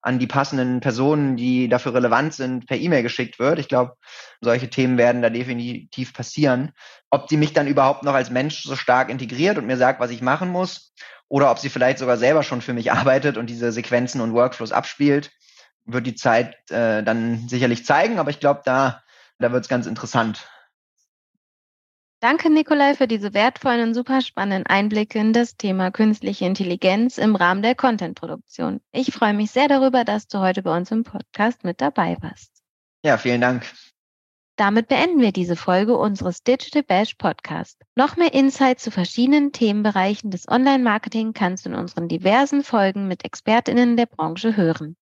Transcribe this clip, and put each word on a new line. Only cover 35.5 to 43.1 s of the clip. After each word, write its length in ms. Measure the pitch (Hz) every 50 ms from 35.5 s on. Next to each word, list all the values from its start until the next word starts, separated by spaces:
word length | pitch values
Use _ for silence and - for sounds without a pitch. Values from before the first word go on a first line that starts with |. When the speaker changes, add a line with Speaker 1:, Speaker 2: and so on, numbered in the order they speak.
| 175
Speaker 2:
Folge 400 | 165 - - 180 185 202 214 240
unseres 480 | - - 214 202 190 196 185 175 - _
Digital 400 | - 254 269 - - - 302 277
Bash 300 | _ 190 185 214 - -
Podcast. 680 | _ - 185 - - - - 151 160 - - - _ _ _ _
Noch 200 | 240 262 294 -
mehr 160 | 339 349 320
Insights 520 | - 269 269 269 - - 269 262 254 - -
zu 80 | 226
verschiedenen 580 | - 190 175 - - - 240 262 285 302 285 285
Themenbereichen 800 | - - 240 214 202 208 208 214 202 196 185 196 214 - - 208
des 160 | 190 180 -
Online-Marketing 840 | - - 247 262 277 277 262 247 233 202 220 - 208 - 220 220 220
kannst 340 | 220 - 214 180 185 190 -
du 40 | 185
in 40 | -
unseren 320 | - 175 175 - - 170
diversen 560 | 170 170 170 180 190 208 254 285 277 285 285
Folgen 460 | 277 - - 220 196 196 190 202 196
mit 160 | 190